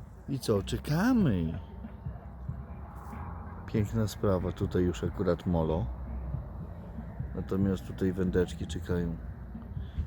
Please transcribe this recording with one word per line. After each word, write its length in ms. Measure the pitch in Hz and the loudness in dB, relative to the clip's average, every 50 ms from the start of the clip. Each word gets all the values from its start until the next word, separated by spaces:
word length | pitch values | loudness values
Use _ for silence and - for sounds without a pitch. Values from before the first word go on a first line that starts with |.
| - - - - - - | -10 -12 -14 -10 -6 -4
I 100 | 143 127 | -4 0
co, 240 | - - 110 98 | 2 4 4 4
czekamy. 960 | 95 - 120 110 - - 147 165 202 247 269 226 196 139 98 87 82 80 85 - - - - - - - - - - - - - - - - - - - - - - - - - - - - - - - - - - - - - - - - - - - | 4 2 -2 -2 0 2 2 4 6 6 6 6 6 6 6 4 2 2 0 -4 -6 -8 -10 -10 -10 -10 -10 -8 -8 -8 -8 -8 -10 -12 -12 -10 -8 -6 -6 -6 -8 -10 -10 -10 -10 -12 -12 -12 -10 -10 -8 -8 -8 -8 -8 -8 -10 -10 -10 -10 -6 0
Piękna 340 | - 113 104 98 113 113 107 98 | 2 2 2 4 4 2 2 2
sprawa, 440 | - - - 104 92 90 90 90 | 0 2 2 4 4 4 2 0
tutaj 300 | 82 - 104 87 - 95 | 0 0 0 2 4 4
już 220 | 90 90 87 - 95 | 4 4 4 2 -2
akurat 420 | 87 - - 95 90 85 - - | -2 0 2 2 4 2 4 4
molo. 400 | 95 87 82 80 80 78 85 117 - - - - - - - - - - - - - - - - - - - - - - - - - - - - - - | 4 4 4 4 4 2 2 0 -2 -4 -6 -6 -6 -6 -6 -4 -4 -4 -6 -6 -6 -8 -8 -8 -10 -10 -10 -10 -10 -10 -8 -8 -8 -6 -6 -6 -4 -4
Natomiast 500 | 92 87 - - 95 98 98 95 90 - | -4 -2 0 2 4 4 4 4 2 -2
tutaj 260 | - - - 98 92 | -4 -2 2 2 2
wędeczki 540 | 90 95 92 92 - 92 87 85 - - 95 | 4 2 2 4 4 4 4 2 0 -4 -4
czekają. 500 | - - 92 - - 90 87 87 85 82 82 - - - - - - - - - - - - - - - - - | -4 -4 -4 -2 0 0 2 2 0 -2 -4 -6 -8 -8 -8 -10 -10 -10 -10 -8 -6 -6 -6 -6 -6 -4 -4 -4